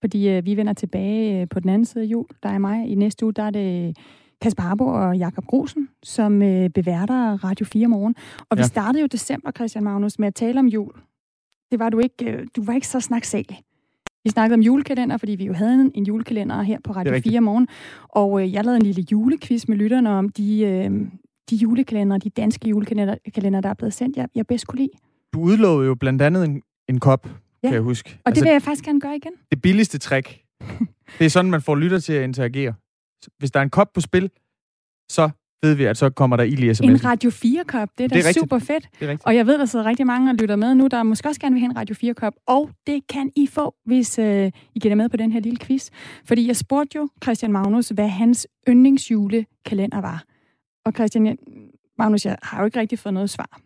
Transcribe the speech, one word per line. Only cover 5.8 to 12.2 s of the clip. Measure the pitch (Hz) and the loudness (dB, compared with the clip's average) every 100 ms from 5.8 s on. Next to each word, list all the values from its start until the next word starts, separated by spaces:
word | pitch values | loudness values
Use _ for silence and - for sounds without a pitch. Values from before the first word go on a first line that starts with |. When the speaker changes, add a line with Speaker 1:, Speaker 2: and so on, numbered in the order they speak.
| 277 _ | -8 _
Speaker 1:
som, | - - 214 202 | -14 -2 2 4
øh, | 202 185 185 | 4 2 2
beværter | 170 175 170 202 254 233 202 | 0 -2 -2 -2 0 0 -2
Radio | 190 196 202 | -4 -6 -4
fire | 208 233 | 0 2
Morgen. | 220 208 240 - - - | 2 0 -4 -8 -20 -4
Og | 214 | 0
vi | |
Speaker 2:
Ja. | - | 0
Speaker 1:
startede | - 208 269 | 0 -2 0
jo | 294 | 0
december, | 226 - 277 - | -4 -6 -8 -8
Christian | 254 233 214 | -8 -8 -4
Magnus, | 208 202 202 - | -4 -2 -4 -2
med | 208 | -4
at | 196 | -2
tale | 233 254 | -2 2
om | 262 | 2
jul. | 214 202 - _ _ _ _ _ _ _ | 2 -6 -12 _ _ _ _ _ _ _
Det | 240 | -2
var | 226 | 0
du | 220 | 0
ikke, | 247 - | 0 -2